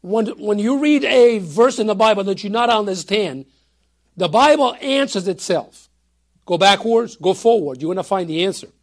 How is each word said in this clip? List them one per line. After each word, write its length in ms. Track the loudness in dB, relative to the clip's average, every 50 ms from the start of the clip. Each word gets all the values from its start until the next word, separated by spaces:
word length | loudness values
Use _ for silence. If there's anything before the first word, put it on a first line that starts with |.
When, 260 | -8 -4 -2 -2 -2
when 320 | -4 -6 -8 -4 -4 -2 -2
you 220 | 0 -2 -2 0
read 240 | 0 0 0 0 0
a 340 | 2 4 6 6 6 4 0
verse 400 | -4 -6 0 2 2 2 2 -2
in 80 | -2
the 80 | -2 0
Bible 300 | 2 2 2 2 0 0
that 180 | -4 -4 -6 -6
you 80 | -6
not 180 | -2 -2 0 2
understand, 800 | 0 0 0 -2 -6 -8 -6 -4 -4 -2 -2 -4 -6 -10 -14 _ _ _ _ _ _ _ _ _ _ _ _ _ _
the 100 | -4 -4
Bible 480 | 0 2 4 6 6 4 4 2 -2 -2 -6
answers 480 | -6 -2 -2 0 -2 -2 -4 -6 -4 -4
itself. 600 | -6 -6 -4 -2 -2 -2 -2 -6 _ -20 _ _ _ _ _ _ _ _ _ _ _ _ _
Go 120 | -6 -2 2
backwards, 560 | 4 4 4 2 0 0 0 0 0 -2 -10
go 180 | _ -2 -2 -2
forward. 480 | 2 2 2 2 2 0 -4 -8 -8
You're 140 | -6 -6 -6
gonna 80 | -6 -4
find 260 | -4 -4 -4 -4 -4
the 160 | -4 -2 -2
answer. 220 | -2 -4 -6 -12 -18 _ _